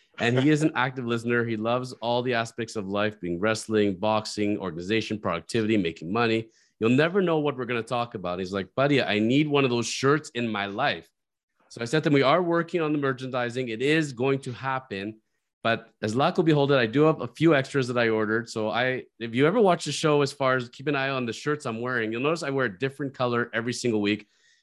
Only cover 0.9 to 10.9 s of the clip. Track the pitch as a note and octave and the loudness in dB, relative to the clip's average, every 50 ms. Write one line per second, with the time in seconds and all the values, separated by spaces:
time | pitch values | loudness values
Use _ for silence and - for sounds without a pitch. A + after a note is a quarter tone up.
0.9 | C3 C3 B2 A#2 A#2+ A#2 A2+ A#2 A#2+ A#2+ A#2 A#2 A#2 G#2+ G#2+ A2+ A#2+ B2+ B2+ B2+ | -2 -4 -4 -2 -2 -2 0 0 0 0 0 0 -2 -2 0 0 0 0 -2 -6
1.9 | B2 - A2 A#2 A#2+ B2 B2 B2+ B2 A#2 A#2 A#2 - - A#2 A2+ - A2 G2 F#2+ | -10 -6 -4 -2 0 0 0 0 0 0 -2 -2 -6 -8 -8 -6 -6 -8 -6 -4
2.9 | G2 G2+ G#2 G#2+ G#2 - - F2 F2 E2+ F#2+ A2 A2 A2 - - A2 G#2+ G#2 G2+ | -2 -2 -2 -2 -2 -4 -6 -6 -4 0 0 0 0 0 -2 0 2 2 2 2
3.9 | G2 F2 G2 G#2+ G#2+ G#2+ G#2 - - G#2+ G#2 G#2 G#2 G2+ G2 F#2 D#2+ E2 F2 F#2 | 0 0 0 0 0 0 -2 -4 -4 -2 -2 -2 -2 -2 -4 -6 -8 -8 -4 -2
4.9 | A2+ A2+ G#2 - - A2 - G2+ E2+ E2+ - - - A#2 A2 G#2+ A2 G#2 F#2 E2 | -2 -2 0 -2 -6 -6 -4 -4 -4 -4 -4 -4 -2 -2 0 2 2 2 0 0
5.9 | D#2+ - D#2+ E2 G2 A2+ A#2 A2+ A2+ A2+ A2+ - _ _ _ _ _ _ G#2+ A#2 | -4 -6 -8 -6 -2 0 0 0 0 -2 -2 -6 _ _ _ _ _ _ 0 2
6.9 | B2 C3 D3+ E3+ F3 G3+ F#3+ E3+ E3 D#3 D3 D3 C3+ B2 B2 A2 B2 A#2 A2 - | 4 4 2 2 2 0 0 2 0 0 0 -2 -2 -4 -6 -4 -4 -6 -4 -4
7.9 | C3 A#2+ A#2+ A#2 - A2 F2 F2 F2+ F2+ F#2+ F2+ G2 G2 F#2+ - _ - C3+ D3 | -4 -4 -4 -6 -6 -8 -6 -6 -4 -4 -4 -4 -4 -6 -6 -4 _ 0 2 2
8.9 | D3 C3 A2+ - G2+ G#2 G#2+ A2+ B2+ C#3+ D#3 D3+ C#3+ C#3+ C3+ C3 A#2+ A#2+ A#2+ - | 4 2 2 2 2 2 2 4 4 2 2 2 2 2 2 2 0 0 -2 -2
9.9 | - - - C3+ D3 D#3 D3+ - - A#2+ A#2+ A2+ G#2+ G2+ G2+ G2+ G2 A2 C3+ C#3+ | -4 0 2 2 2 2 0 -6 -6 -6 -4 -4 -4 -4 -6 -6 -4 -4 -2 -2